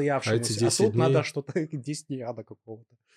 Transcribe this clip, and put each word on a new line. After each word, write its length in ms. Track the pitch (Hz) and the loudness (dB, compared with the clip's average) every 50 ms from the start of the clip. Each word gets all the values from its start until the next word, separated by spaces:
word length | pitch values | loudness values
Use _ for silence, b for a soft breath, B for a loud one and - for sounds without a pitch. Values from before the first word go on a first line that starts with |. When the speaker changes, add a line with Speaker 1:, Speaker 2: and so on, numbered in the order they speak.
| 143 147 139 127 - | 0 0 0 0 0
Speaker 1:
А 100 | 113 110 | 0 0
Speaker 2:
устоявшемуся. 20 | |
Speaker 1:
эти 160 | 120 117 113 110 107 117 | 0 0 -2 0 2 2
Speaker 2:
А 40 | 117 | 2
Speaker 1:
десять 20 | |
Speaker 2:
тут 240 | - - 208 220 104 | 4 4 2 4 4
надо 260 | - - 135 135 147 | 4 4 4 4 2
Speaker 1:
дней? 20 | 143 | 2
Speaker 2:
что-то 280 | - - 147 - - | 0 -4 -6 -8 -4
<laughs> 200 | - 185 156 156 | -4 -4 -4 -2
десять 340 | 156 135 117 143 151 - - - | -6 -8 -6 -8 -8 -8 -8 -8
дней 140 | 139 131 | -8 -8
ада 200 | 113 120 117 113 104 | -6 -8 -8 -10 -12
какого-то. 520 | - 104 - _ 113 110 110 117 _ _ _ _ b b | -14 -18 -20 _ -16 -16 -16 -18 _ _ _ _ b b